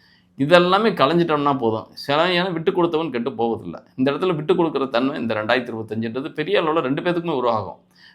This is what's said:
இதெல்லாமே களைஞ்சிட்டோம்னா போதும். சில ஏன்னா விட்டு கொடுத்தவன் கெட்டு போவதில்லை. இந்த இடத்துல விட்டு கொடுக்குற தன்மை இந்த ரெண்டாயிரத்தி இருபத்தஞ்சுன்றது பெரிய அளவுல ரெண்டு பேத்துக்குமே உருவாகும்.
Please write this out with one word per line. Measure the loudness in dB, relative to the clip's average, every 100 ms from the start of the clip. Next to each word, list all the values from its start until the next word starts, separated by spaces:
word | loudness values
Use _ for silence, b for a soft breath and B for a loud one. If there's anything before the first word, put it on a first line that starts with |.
| b b b -4
இதெல்லாமே | 4 6 6 4 2
களைஞ்சிட்டோம்னா | 2 4 4 2 2 0 0
போதும். | 0 -2 -6
சில | -10 -2 0 2
ஏன்னா | 2 0
விட்டு | -2 -2
கொடுத்தவன் | 0 0 0 -2
கெட்டு | -4 -4
போவதில்லை. | -2 -2 -4 -8 -14 -10 -2
இந்த | 0
இடத்துல | 0 -2 0
விட்டு | 0
கொடுக்குற | 2 2 0 0
தன்மை | 0 0 -2
இந்த | -4
ரெண்டாயிரத்தி | -2 0 0 -2
இருபத்தஞ்சுன்றது | -8 -8 -6 -6 -6 -8
பெரிய | -6 0 0
அளவுல | 2 0
ரெண்டு | 0 -2
பேத்துக்குமே | -2 -2 -2
உருவாகும். | -2 0 -2 -4 -12 _ b b